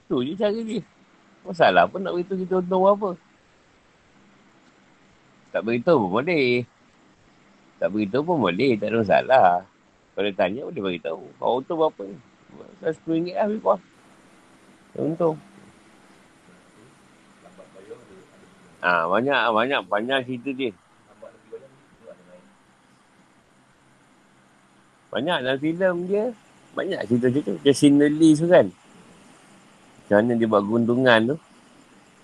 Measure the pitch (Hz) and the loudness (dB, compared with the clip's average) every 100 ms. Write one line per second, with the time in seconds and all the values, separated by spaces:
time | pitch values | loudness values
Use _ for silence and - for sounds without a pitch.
0 | - 139 131 190 208 220 220 220 - _ | -4 -4 -4 -2 -2 -2 -6 -8 -10 _
1 | _ _ _ _ - 165 123 90 90 185 | _ _ _ _ -12 2 4 4 2 0
2 | 175 175 180 190 185 185 180 185 196 202 | -6 -6 -4 -6 -2 -2 0 2 2 2
3 | 202 180 _ _ _ _ _ _ _ _ | -2 -8 _ _ _ _ _ _ _ _
4 | _ _ _ _ _ _ _ _ _ _ | _ _ _ _ _ _ _ _ _ _
5 | _ _ _ _ _ 87 104 120 175 147 | _ _ _ _ _ -6 -4 -2 2 2
6 | 92 107 160 160 123 123 120 _ _ _ | 2 -2 0 0 0 0 -4 _ _ _
7 | _ _ _ _ _ _ _ _ 87 107 | _ _ _ _ _ _ _ _ -4 -2
8 | 101 127 165 160 95 92 135 107 104 113 | -2 -4 -2 0 0 0 0 0 -2 -2
9 | 98 73 62 131 92 87 95 _ _ _ | 2 2 4 6 6 2 -4 _ _ _
10 | _ - 101 95 101 117 180 156 95 87 | _ -6 -4 -2 -2 -2 -8 -6 -6 -6
11 | 80 80 76 - - 123 135 160 156 - | -8 -10 -12 -6 -2 -2 -4 -2 -2 -4
12 | 98 - - _ - - - - 160 156 | -14 -16 -20 _ -20 -20 -20 -8 -8 -6
13 | 165 165 175 190 208 220 185 196 - _ | -4 -4 -4 -4 -4 -2 -2 -4 -6 _
14 | - - - - _ - - - _ - | -20 -20 -20 -20 _ -20 -20 -20 _ -8
15 | 139 165 165 156 - - - - - - | -6 -2 -2 -4 -12 -20 -20 -20 -20 -20
16 | - - _ _ - - - - - - | -20 -20 _ _ -20 -20 -20 -20 -20 -20
17 | _ - - _ 90 90 - 95 101 - | _ -20 -20 _ -20 -20 -20 -20 -20 -20
18 | - 95 - - - - - - 90 85 | -20 -20 -20 -20 -20 -20 -20 -4 0 0
19 | 82 101 135 131 113 107 127 131 92 101 | 0 0 0 0 2 0 0 -2 -2 -4
20 | 120 135 123 123 135 127 123 - _ _ | -2 -4 -4 -8 -8 -6 -8 -8 _ _
21 | _ - - - _ 453 539 135 _ _ | _ -20 -20 -20 _ -20 -20 -20 _ _
22 | 226 - 180 180 196 _ _ _ _ _ | -20 -20 -20 -20 -20 _ _ _ _ _
23 | _ _ _ _ _ _ _ _ _ _ | _ _ _ _ _ _ _ _ _ _
24 | _ _ _ _ _ _ _ _ _ _ | _ _ _ _ _ _ _ _ _ _
25 | _ 135 156 160 127 135 156 170 185 175 | _ -6 -2 -2 -2 -2 -4 -2 -2 -2
26 | 180 202 247 226 _ - - - 180 170 | -4 -4 -4 -8 _ -20 -12 -8 -6 -6
27 | 101 120 127 139 196 170 143 131 143 143 | -2 0 0 0 -4 0 2 4 4 6
28 | 147 151 160 151 170 170 95 - - - | 4 4 4 4 6 6 6 -2 -20 -20
29 | - - - - - - - - - - | -20 -20 -20 -20 -20 -20 -20 -20 -20 -20
30 | - 104 120 117 113 104 104 117 117 120 | 2 4 4 2 2 2 2 0 0 2
31 | 131 110 117 160 - - - - - - | 4 4 4 -4 -10 -20 -20 -20 -20 -20
32 | - _ | -20 _